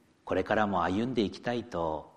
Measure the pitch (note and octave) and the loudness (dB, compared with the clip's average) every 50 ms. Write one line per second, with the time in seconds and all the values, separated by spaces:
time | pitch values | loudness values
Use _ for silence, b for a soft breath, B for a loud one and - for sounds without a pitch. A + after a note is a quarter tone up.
0 | _ _ _ _ _ - F2+ F#2 F#2 - G#2+ G#2+ G#2+ G2+ G2 F2+ E2 F2 F#2 G#2 | _ _ _ _ _ -2 0 0 2 2 2 2 4 4 2 2 2 2 2 0
1 | A#2 C3 B2+ A#2+ G#2 F2+ - - - A#2+ B2 A#2+ G#2 - - E2+ E2+ D#2+ D#2 D2+ | 0 0 0 0 0 0 -2 -4 -4 -4 -4 -4 -6 -6 -4 -2 -2 -2 -2 -4
2 | - - - | -6 -12 -18